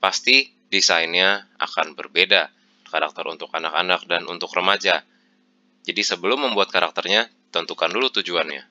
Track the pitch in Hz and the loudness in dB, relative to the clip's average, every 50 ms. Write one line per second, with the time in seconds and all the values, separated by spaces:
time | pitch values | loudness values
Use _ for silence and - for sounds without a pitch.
0 | - 95 95 - - - 127 135 135 - _ _ _ _ - 98 92 - 95 82 | 2 0 0 0 2 4 4 4 4 0 _ _ _ _ 0 2 4 4 4 2
1 | 82 82 85 90 92 95 101 101 98 _ _ _ - - - - 80 78 78 - | 2 0 2 2 4 4 2 0 -4 _ _ _ -6 -4 0 -2 -2 -2 -4 -14
2 | - - _ 82 92 92 101 92 80 71 _ _ _ _ _ _ _ - - 80 | -16 -6 _ 0 2 4 4 2 2 0 _ _ _ _ _ _ _ -6 -4 -2
3 | 76 76 73 - 82 - 82 78 78 76 _ 82 82 82 78 82 87 92 90 87 | -2 -2 -4 -8 -8 -8 -8 -10 -12 -8 _ -6 -6 -4 -2 -2 0 2 0 0
4 | - 87 87 85 85 - 87 87 87 85 - 90 90 95 98 98 98 95 87 78 | 0 _ -4 -4 -4 -6 -10 -8 -10 -4 -4 0 2 2 2 2 2 0 0 0
5 | - _ _ _ _ _ _ _ _ _ _ _ _ _ _ _ _ - 87 95 | -2 _ _ _ _ _ _ _ _ _ _ _ _ _ _ _ _ -6 -4 -4
6 | 101 - 110 90 85 95 120 135 147 131 113 101 98 - - 95 85 82 - - | -2 -2 -4 -4 -2 -2 -2 0 -2 -2 0 0 -2 0 0 0 0 0 -2 -6
7 | 85 87 95 107 117 117 _ _ _ _ - 82 82 78 82 - 87 82 90 107 | -4 0 0 0 0 -2 _ _ _ _ -6 -6 -6 -6 -6 -2 -2 -2 -2 -2
8 | 131 131 - 104 92 90 87 85 78 76 73 69 67 _ | -4 -2 -2 -4 -6 -2 -2 -2 -2 -4 -6 -12 -14 _